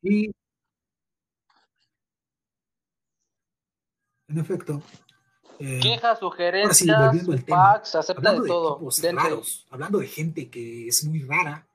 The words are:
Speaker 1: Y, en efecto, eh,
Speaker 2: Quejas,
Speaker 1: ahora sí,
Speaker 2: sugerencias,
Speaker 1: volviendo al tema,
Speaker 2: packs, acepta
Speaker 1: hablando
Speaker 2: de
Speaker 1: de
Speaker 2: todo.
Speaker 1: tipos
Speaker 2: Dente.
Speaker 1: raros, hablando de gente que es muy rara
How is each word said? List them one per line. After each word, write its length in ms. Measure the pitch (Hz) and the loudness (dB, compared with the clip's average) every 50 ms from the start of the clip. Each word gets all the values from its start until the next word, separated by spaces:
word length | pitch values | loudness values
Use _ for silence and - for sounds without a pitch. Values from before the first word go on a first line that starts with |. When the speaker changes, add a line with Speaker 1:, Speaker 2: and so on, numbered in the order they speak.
Speaker 1:
Y, 280 | - 185 208 208 214 214 202 _ _ _ _ _ _ _ _ _ _ _ _ _ _ _ _ _ _ _ _ _ _ _ _ _ _ _ _ _ _ _ _ _ _ _ _ _ _ _ _ _ _ _ _ _ _ _ _ _ _ _ _ _ _ _ _ _ _ _ _ _ _ _ _ _ _ _ _ _ _ _ _ _ _ _ _ _ _ _ | 2 2 2 2 2 -2 -6 _ _ _ _ _ _ _ _ _ _ _ _ _ _ _ _ _ _ _ _ _ _ _ _ _ _ _ _ _ _ _ _ _ _ _ _ _ _ _ _ _ _ _ _ _ _ _ _ _ _ _ _ _ _ _ _ _ _ _ _ _ _ _ _ _ _ _ _ _ _ _ _ _ _ _ _ _ _ _
en 100 | 151 165 | -6 -6
efecto, 420 | 156 - 190 165 - - 147 143 - - - - _ _ _ _ _ _ _ _ _ _ - - | -4 -4 -6 -6 -6 -8 -8 -8 -10 -14 -20 -20 _ _ _ _ _ _ _ _ _ _ -18 -12
eh, 220 | 147 135 131 131 | -10 -8 -4 0
Speaker 2:
Quejas, 220 | 131 208 233 233 233 | 0 0 0 2 2
Speaker 1:
ahora 100 | 233 220 | 0 0
sí, 60 | 220 | 0
Speaker 2:
sugerencias, 840 | 196 175 165 - 175 175 180 190 202 202 - - 185 165 156 220 220 | -2 -6 -4 -2 -2 0 2 2 2 4 4 4 4 6 6 6 6
Speaker 1:
volviendo 260 | 220 226 170 180 180 | 6 4 2 0 -2
al 120 | 151 131 127 | -4 -4 -2
tema, 280 | - 180 180 185 196 | 0 4 6 8 6
Speaker 2:
packs, 220 | 208 214 208 - - | 6 4 0 -4 -4
acepta 240 | 160 156 - 185 - | -4 -2 -2 -4 0
Speaker 1:
hablando 220 | 131 208 196 - | 2 2 2 2
Speaker 2:
de 60 | 240 190 | 0 0
Speaker 1:
de 60 | 175 | 0
Speaker 2:
todo. 220 | 175 165 156 143 143 | 0 0 -2 -4 -4
Speaker 1:
tipos 180 | 165 135 - | -6 -6 -4
Speaker 2:
Dente. 260 | - 151 170 175 - | -2 -2 -2 0 0
Speaker 1:
raros, 440 | 156 160 151 151 - - - - _ _ | 0 -2 -2 -4 -8 -10 -12 -12 _ _
hablando 280 | - 127 147 185 202 196 | -14 -12 -6 -4 -2 -4
de 80 | 135 | -4
gente 440 | - - - 156 165 156 165 135 - | -4 -8 -6 -6 -6 -6 -8 -12 -12
que 360 | - 120 117 117 117 117 117 - | -12 -14 -12 -12 -12 -12 -8 -2
es 160 | - - 151 | -2 -2 -2
muy 180 | 151 160 156 | -2 -6 -6
rara 440 | 135 131 147 160 160 147 143 - _ _ | -6 -4 -2 -2 -2 -2 -6 -12 _ _